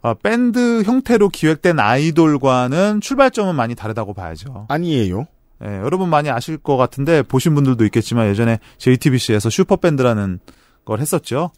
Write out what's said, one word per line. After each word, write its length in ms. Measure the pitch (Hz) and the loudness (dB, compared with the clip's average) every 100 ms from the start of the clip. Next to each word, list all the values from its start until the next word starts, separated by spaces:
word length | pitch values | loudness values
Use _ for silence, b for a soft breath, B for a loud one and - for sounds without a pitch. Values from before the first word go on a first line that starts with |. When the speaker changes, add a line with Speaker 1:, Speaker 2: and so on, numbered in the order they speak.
Speaker 1:
어, 140 | 120 | -4
밴드 640 | 113 208 233 247 233 240 233 | -2 -2 0 0 2 0 0
형태로 480 | 202 254 262 233 202 | 0 0 2 2 2
기획된 500 | - 156 160 180 160 | 2 0 2 0 2
아이돌과는 1200 | 104 127 160 160 160 143 131 127 123 151 208 214 | 2 2 2 4 2 4 2 2 0 0 0 -2
출발점은 520 | - 269 262 - 196 | -4 2 2 2 -2
많이 220 | 156 117 | -2 -4
다르다고 400 | 120 107 113 101 | -4 -8 -6 -8
봐야죠. 500 | 95 85 80 120 120 110 | -10 -12 -12 -14 -16 -6
Speaker 2:
아니에요. 580 | 147 175 139 101 95 156 _ _ _ | -4 0 0 0 -2 -8 _ _ _
Speaker 1:
예, 40 | 107 101 | -12 -6
여러분 320 | 113 185 185 | -4 -2 0
많이 220 | 151 147 | 0 0
아실 260 | 120 - 156 | -4 -6 -8
것 180 | - | -2
같은데 460 | 135 123 - 139 160 | 0 0 -2 2 2
보신 320 | 127 131 165 | 2 0 2
분들도 320 | 147 135 120 | 2 2 2
있겠지만 420 | 107 117 - 117 110 | 2 2 0 0 2
예전에 280 | 101 117 113 b b | 2 0 -2 b b
제이티비씨에서 720 | 127 127 143 127 - 107 117 | 0 2 2 0 0 0 0
슈퍼밴드라는 880 | - 185 190 175 143 127 110 98 90 - b b b | 0 0 2 0 2 2 0 -2 -6 -12 b b b
걸 140 | - 107 | -6 -4
했었죠. 500 | 147 165 - 123 170 | -2 -4 -4 -6 -6